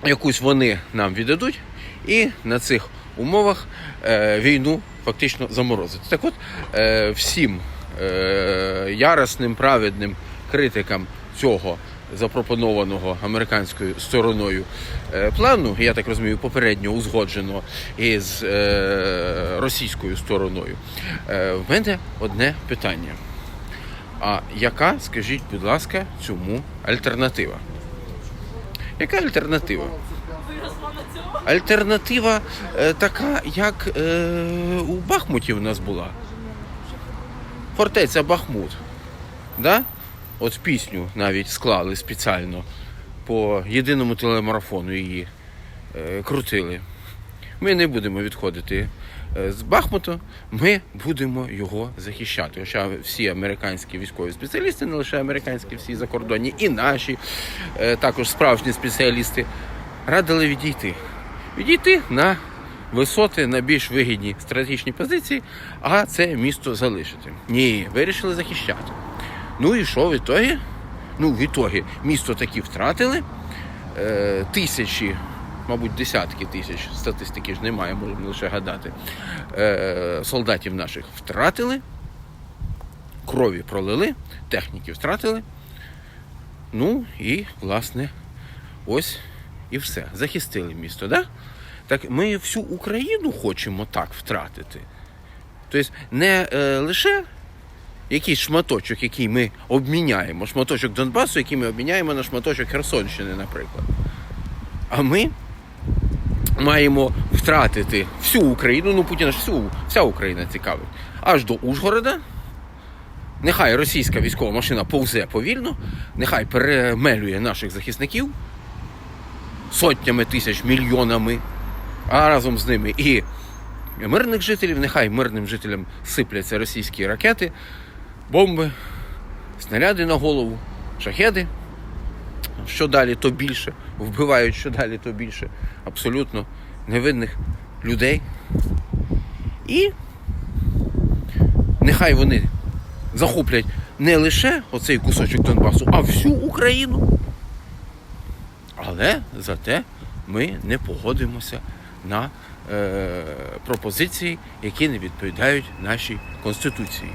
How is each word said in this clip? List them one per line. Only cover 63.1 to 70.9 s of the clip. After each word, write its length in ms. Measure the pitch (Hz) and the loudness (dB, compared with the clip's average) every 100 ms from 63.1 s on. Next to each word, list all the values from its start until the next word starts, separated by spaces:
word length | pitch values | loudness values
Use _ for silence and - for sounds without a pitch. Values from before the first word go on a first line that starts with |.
| - 214 - 135 | 4 4 4 2
на 140 | 127 | 2
більш 300 | 127 147 - | 4 2 4
вигідні 440 | 123 123 110 101 98 | 2 2 2 -2 -6
стратегічні 520 | - 127 131 135 - | -4 -2 -2 -2 -4
позиції, 520 | 123 269 349 - 277 247 - - - | -4 0 -2 0 -4 -6 -14 -14 -6
а 240 | - 190 208 | 2 4 4
це 300 | - 175 147 | 2 2 4
місто 400 | 127 143 - 110 | 0 0 -4 0
залишити. 540 | 127 101 78 - - - - | 0 0 -6 -10 -14 -14 -2
Ні, 380 | 117 127 107 98 | 4 4 4 0
вирішили 420 | 104 165 190 196 175 | 2 2 2 -2 -2
захищати. 560 | 165 165 - - - - - - - - - - | -4 -4 -4 -4 -6 -10 -10 -10 -10 -10 -10 2
Ну 160 | 139 240 | 4 4
і 100 | 175 | 2
що 240 | - 165 | 4 4
в 60 | 147 | 4
ітогі? 420 | - 147 247 294 - - - | 2 4 4 2 -4 -10 -12